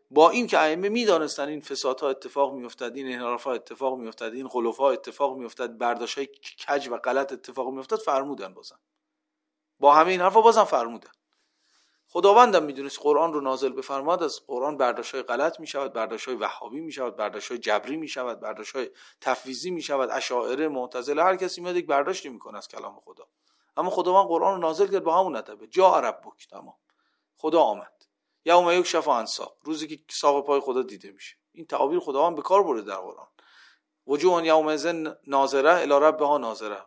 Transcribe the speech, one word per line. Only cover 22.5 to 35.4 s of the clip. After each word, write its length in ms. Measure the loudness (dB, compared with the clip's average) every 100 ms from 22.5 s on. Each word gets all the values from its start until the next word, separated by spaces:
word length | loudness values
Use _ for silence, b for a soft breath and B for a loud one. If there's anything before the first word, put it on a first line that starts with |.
| -16
از 100 | -16
کلام 320 | -14 -16 -16
خدا. 240 | -20 -20 -20 _ _ _ _ -4
اما 140 | -2
خداوند 380 | 0 4 4 4
قرآن 260 | 2 2
رو 60 | 0
نازل 260 | -2 0 0
کرد 180 | 0
با 160 | 2 2
همون 160 | 2 -2
ادبه، 300 | -10 -18 -4
جاء 340 | 4 6 6
ربک، 480 | 0 -6 -16 _ -20
تمام. 240 | -20 -20 _ _ _ _ _ _ _
خدا 240 | 0 4
آمد. 320 | 4 0 -12 _ _ _ _ _
یوم 260 | 4 4 6
یکشف 380 | 2 2 0 0
عن 180 | 0 -2
ساق، 300 | -8 -10 _
روزی 240 | -10 -8 -8
که 120 | -14 _
ساق 380 | -2 2 2 0
پای 140 | -2
خدا 220 | 0 -4
دیده 280 | -4 -12 -20
می‌شه. 260 | -20 -20 _ _
این 140 | -20 -8
تعابیر 320 | -4 -2 -4
خداوند 380 | -4 -2 -2 -2
به 60 |
کار 200 | 0 2
برده 200 | 2 -4
در 140 | -6 -12
قرآن. 320 | -12 -18 -20 _ b b b b _ _ -4
وجوه 400 | 0 2 2 4
یومئذ 400 | 4 4 -2 -4 -4 -8 -10 -2
ناظره 440 | 0